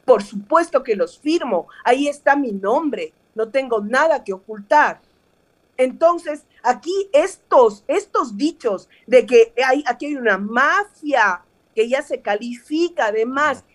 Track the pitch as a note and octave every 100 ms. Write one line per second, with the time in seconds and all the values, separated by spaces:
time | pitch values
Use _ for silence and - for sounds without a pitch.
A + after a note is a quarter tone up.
0 | - B3+ G3+ G3+ - D#4+ E4+ C4+ C4 G3+
1 | E3+ - D4+ E4+ C#4+ F3+ - - - C4
2 | C#4+ C#4+ - C#4+ C4 G3 G3 C4+ D#4 G#3+
3 | D#3 _ _ G#3+ A3 C4+ C4 A3 G#3 B3+
4 | D#4+ C#4+ - F#3+ - G#3+ G3+ D4+ A#3+ -
5 | _ _ _ _ _ _ _ - C4 -
6 | E4 E4+ D#4+ D4+ _ _ A#3+ B3 D#4+ G4
7 | G4 C#4+ F#4 - - D#4 A3+ G#3 - G4+
8 | G4+ - C4 G3+ D4 E4 A#3+ F#3 - _
9 | - B3 G#3 A#3+ A3+ - C4 C#4 C#4 A#3+
10 | D4 C#4+ A#3 F#3+ G#3 A#3 C#4+ F#4 G4+ _
11 | D4 C4 G#3 F3+ _ _ _ - A#3 C4
12 | D4 C#4 - G#3 A#3+ A#3+ - D4+ F4 E4+
13 | A3 A3 A3+ C4+ D4 C4 _